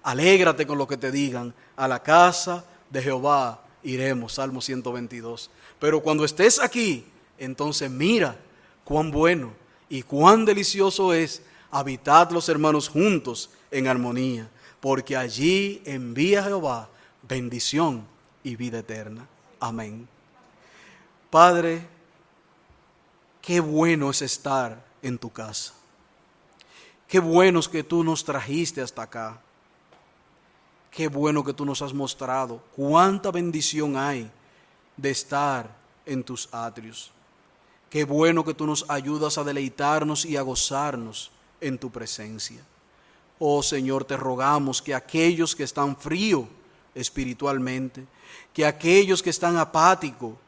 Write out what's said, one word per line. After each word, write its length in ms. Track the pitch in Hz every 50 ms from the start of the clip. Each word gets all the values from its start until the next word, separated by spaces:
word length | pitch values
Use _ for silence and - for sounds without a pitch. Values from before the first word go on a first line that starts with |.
Alégrate 640 | - 135 123 131 156 185 196 190 180 165 147 156 151
con 120 | 139 147 143
lo 100 | 139 131
que 80 | 135
te 160 | 120 139 131
digan, 420 | 135 139 143 135 123 123 120 120 117 _ _ _ _
a 100 | - 135
la 160 | 131 127 120
casa 640 | - 147 156 170 175 180 175 - - 185 175 175 170 - - _ _ _
de 120 | 135 135
Jehová 600 | 127 143 135 127 131 143 147 139 131 120 107 - - - _ _ -
iremos, 500 | 143 127 127 131 135 131 123 117 110 -
Salmo 260 | - 135 135 131 127
ciento 320 | - - 131 127 113 123
veintidós. 580 | 120 123 120 110 123 117 113 117 117 - - - _ _ - - - _
Pero 240 | 147 147 156 151
cuando 220 | 151 156 156 208 -
estés 340 | 143 - - 190 233 233 285
aquí, 460 | 262 240 - 240 226 196 147 120 - - _ _ _ _ _ -
entonces 500 | 135 131 131 - 147 151 147 - 147 135
mira 480 | 127 131 151 190 233 220 170 131 113 - - _ _ _ _ _ _ _ _
cuán 260 | - 143 151 156 160
bueno 420 | 139 151 160 170 180 160 127 113 107 - - _ _ _ _ _
y 140 | - 131
cuán 420 | 123 - 139 143 156 185 214 226 220
delicioso 680 | 214 202 202 196 - - 196 196 196 185 - 190 185
es 300 | 170 165 165 151 - - - - _ - - _
habitar 640 | - 139 139 139 131 123 - 139 143 165 175 -
los 160 | 170 170 160 -
hermanos 400 | 160 147 151 156 151 147 143 -
juntos 600 | - 151 190 214 196 151 127 123 117 - - - _ _ _ _
en 160 | 143 135 131
armonía, 640 | 131 127 123 123 123 120 127 131 131 123 113 110 113 _ - - - - _
porque 360 | - 135 135 131 131 - 143
allí 680 | 131 127 117 107 117 143 170 190 196 196 196 202 202 -
envía 580 | 147 139 131 127 120 117 131 151 185 202 202
Jehová 460 | 190 202 202 190 160 139 120 113 110 - _ _ - _ _ _ - 110
bendición 760 | 131 127 123 120 120 117 - - 135 147 165 156 131 113 104 - _ _ _ _ _ _
y 140 | _ 135 120
vida 240 | 110 123 120 113 113
eterna. 480 | 104 - 110 110 107 107 110 113 127 _ _ _ _ _ _ _
Amén. 480 | 120 117 113 113 110 104 107 113 120 _ _ _ _ _ _ _ _ _ _ _ _ _ - - - - - - _ _ _ _ _ _
Padre, 560 | - 160 170 180 175 170 165 170 165 165 170 - - _ _ _ _ _ _ _ _ _ _ _ _ _ _ _ _ _ _ _ _ _ _ _ _ _ _ _ _ _
qué 180 | - - 175 175
bueno 500 | 160 151 151 156 165 170 165 156 139 139
es 120 | 131 -
estar 640 | 143 127 - - - 143 135 131 123 113 110 117 - _ _ _
en 160 | - 127 123 117
tu 120 | - 117
casa. 440 | _ - 110 107 107 - - - - _ _ _ _ _ _ _ _ _ _ _ _ _ _ _ _ _ _ _ - - - - _ _ _
Qué 140 | _ - 185
bueno 400 | 175 165 165 175 185 190 180 165
es 80 | 156 -
que 160 | - 160 147
tú 180 | - 170 170
nos 220 | 165 160 160 151 -
trajiste 560 | - 139 135 117 135 139 165 170 - - 143
hasta 220 | 127 120 - 123
acá. 380 | 113 - - 117 113 110 110 117 _ _ _ _ _ _ _ _ _ _ - _ _ _ _ _ _ _ _ _ _ _ _ _ _ _ _ _ _ _
Qué 180 | - - 160 151
bueno 360 | 139 139 147 151 151 147 135
que 80 | 143
tú 120 | 131 - 143
nos 180 | 143 135 -
has 100 | 147 135
mostrado 680 | 131 143 139 127 - - 135 127 127 135 131 120 117 117 - _ _
cuánta 560 | - 139 143 151 165 180 190 196 196 190 196
bendición 680 | 170 175 175 170 160 156 143 - 151 151 151 147 135
hay 340 | 135 135 143 139 123 113 107 _ _ _ _ _ _ _ _ _ _ _ _ _
de 140 | - 135 139
estar 640 | 131 - - - 143 143 143 143 135 123 113 107 104 _ _ _ _ _ _
en 180 | 151 139 131 123
tus 240 | - 127 - - -
atrios. 600 | - 117 117 117 104 120 110 110 113 - - - _ _ _ _ _ _ _ _ _ _ _ _ _ _ _ _
Qué 140 | - 151 147
bueno 400 | 135 143 151 160 165 165 165 151
que 100 | 160 151
tú 120 | - 151
nos 180 | 151 151 143 - -
ayudas 480 | 147 139 135 139 151 151 156 151 151
a 80 | 156 147
deleitarnos 800 | 143 139 139 135 131 - - 139 143 151 156 151 151 147 143 -
y 120 | 165 147
a 60 | 139
gozarnos 880 | 135 131 123 120 - - 139 131 147 147 135 120 117 113 107 - - - _ _ _ _ _ _
en 180 | 165 143 131 120
tu 120 | 135 123
presencia. 720 | - 120 113 110 - - 107 107 110 107 - - - 120 135 _ _ _ _ _ _ _ _ _ _ _ _ _ _ _
Oh 240 | 165 147 147 143
Señor, 420 | 139 - 151 139 131 131 135 135 131
te 120 | - 139
rogamos 680 | 131 131 131 127 123 131 143 147 147 143 135 127 -
que 120 | - - 139
aquellos 600 | 127 - - - 160 165 170 175 160 165 156 -
que 100 | - 143
están 320 | 127 - 147 143 143 139
fríos 500 | - - 190 160 180 208 220 190 143 117 104 - - _ _ _ _ _ _ _
espiritualmente, 1120 | 131 123 - - 143 135 127 123 - 139 143 139 135 127 131 127 131 131 127 - 131 131 _ _ _ - - - - - _
que 140 | _ - 151
aquellos 560 | 151 147 151 147 165 180 196 202 190 185 175
que 80 | - 175
están 280 | 156 - 180 170 175 170
apáticos 760 | 156 - - 160 160 180 185 180 170 143 120 - 127 113 110 - _